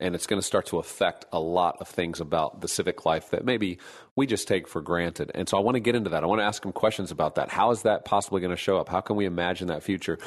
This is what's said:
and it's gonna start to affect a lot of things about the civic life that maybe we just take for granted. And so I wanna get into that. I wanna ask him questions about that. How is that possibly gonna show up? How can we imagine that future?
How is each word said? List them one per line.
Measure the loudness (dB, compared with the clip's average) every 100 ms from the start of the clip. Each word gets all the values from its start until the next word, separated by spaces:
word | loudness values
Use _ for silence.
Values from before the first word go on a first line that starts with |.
and | -4
it's | -2 -2
gonna | -2
start | 2 0 0
to | -2
affect | -2 0 0 0 -4
a | -2
lot | 0 2 2 0
of | -8
things | -4 -4 -4
about | -2 0 0 -4
the | -6
civic | -2 -2 0 2
life | 0 0
that | -4
maybe | 0 0 -2 -4 -12 -20 -6 0
we | 0
just | 0 0
take | -2 -2
for | -8
granted. | -2 0 0 -2 -6
And | -4 0
so | 2
I |
wanna | 4 2
get | 2
into | 2 2
that. | 0
I | 2
wanna | 4
ask | 2 0
him | -6
questions | 0 0 2 -6
about | -2 0 0
that. | -2
How | 2 4
is | 4
that | 2 2
possibly | 2 0 2 0
gonna | 0 -2
show | 2 2
up? | 2
How | -2
can | 0
we | 0 0
imagine | 0 0 0 -2
that | -4
future? | -2 -2 -2 -6